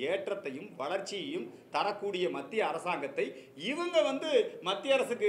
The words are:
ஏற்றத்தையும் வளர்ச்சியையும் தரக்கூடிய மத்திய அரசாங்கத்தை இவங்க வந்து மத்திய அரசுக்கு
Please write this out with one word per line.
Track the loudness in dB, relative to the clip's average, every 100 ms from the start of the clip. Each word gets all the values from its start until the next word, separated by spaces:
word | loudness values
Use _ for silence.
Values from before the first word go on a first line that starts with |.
| -2
ஏற்றத்தையும் | -2 -2 -4 -6 -8 -10 -6
வளர்ச்சியையும் | -4 -4 -4 -6 -4 -6 -6 -12 -4
தரக்கூடிய | -2 0 -2 -2 0 0 -2
மத்திய | -4 0 0
அரசாங்கத்தை | 0 -2 -2 -2 -2 -4 -4 -16 -8 -4
இவங்க | -2 2 4
வந்து | 4 4 4 4 4 0 -2
மத்திய | 0 4 4
அரசுக்கு | 4 2